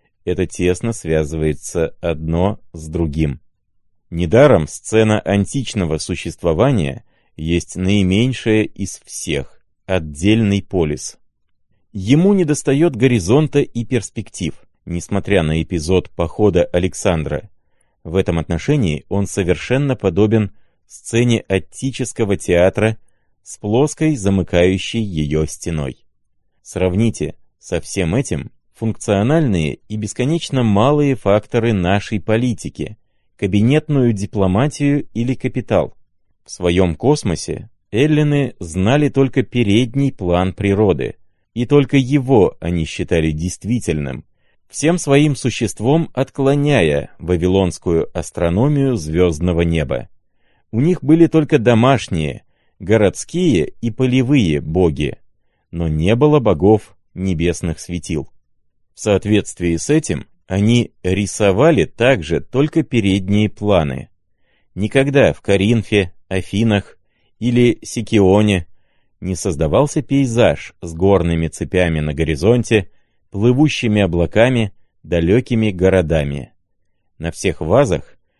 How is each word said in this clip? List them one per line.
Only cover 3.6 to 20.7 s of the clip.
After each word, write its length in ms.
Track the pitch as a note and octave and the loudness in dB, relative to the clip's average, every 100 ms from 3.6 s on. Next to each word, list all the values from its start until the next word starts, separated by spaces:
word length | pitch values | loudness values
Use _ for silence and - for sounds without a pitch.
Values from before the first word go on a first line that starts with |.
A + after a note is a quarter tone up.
| _ _ _ _ _ | _ _ _ _ _
Недаром 580 | E2+ F2 A2 C#3+ G2+ D2 | -6 2 4 6 4 0
сцена 540 | - - A2 G#2+ G#2+ | -8 -2 2 2 2
античного 800 | - G2+ G2 C#3+ A2+ G#2+ E2+ D#2 | 0 0 0 -4 -6 -4 -2 -4
существования 1080 | - F2 E2+ - F2 D#2+ C3 A#2+ C#2+ C2 - _ _ - | -4 -8 -8 -4 -2 2 2 2 -2 -6 -14 _ _ -10
есть 400 | D#2+ E2+ - F2+ | -2 -2 -2 -4
наименьшая 880 | F#2 G#2 F#2 G2 B2+ B2 A#2 A2 | 0 2 2 2 0 -2 0 0
из 360 | G#2 - G2 - | 0 -6 -10 -10
всех — 580 | - - - C#2+ C2+ - _ _ - | -16 -12 -6 -6 -6 -14 _ _ -4
отдельный 760 | F#2 D#2 D2 F#2+ A2+ G#2 G2+ | -4 -4 -2 2 2 2 0
полис. 540 | - F#2 D#2 D2 - - _ _ _ _ _ _ _ | -2 -2 -2 -4 -10 -18 _ _ _ _ _ _ _
Ему 420 | G2+ F#2+ C#3+ F#3+ | -8 2 4 4
недостает 600 | G3+ D#3+ D3 - C#3 E3+ | 2 2 -2 0 2 0
горизонта 680 | A#2+ B2+ A#2+ E2 C3+ D#3 C#3+ | 2 2 2 2 2 2 0
и 240 | - A#2 | -2 -4
перспектив, 720 | A#2 B2 - - G2 - D#2+ - - _ | -4 -4 -6 -10 -12 -6 -6 -6 -14 _
несмотря 580 | - E2+ - G2 F#2 G2 | -10 -8 -4 -6 0 0
на 200 | D#2 D#2+ | 2 0
эпизод 480 | D#2 F2 D#2 F#2 - | -2 -4 0 0 0
похода 540 | - E2+ - G#2+ F2 | -4 -4 0 2 2
Александра. 840 | - F2+ F2+ - - E2 C#2+ C#2+ - _ _ _ _ _ | 2 0 -2 -2 -2 -2 -2 -6 -8 _ _ _ _ _
В 140 | E2+ F2+ | -6 -2
этом 220 | F#2 E2 | 0 -2
отношении 640 | D#2 E2+ - D3 F#2+ D2 - | -2 -4 -2 0 0 -2 -4
он 180 | G2 F#2+ | -4 -4
совершенно 680 | - F2+ F2 - B2+ C#3+ | -2 -2 -2 -2 -2 -2
подобен 580 | B2 G2 E2+ G#2+ A2 G2+ - _ | -2 -2 2 2 2 0 -6 _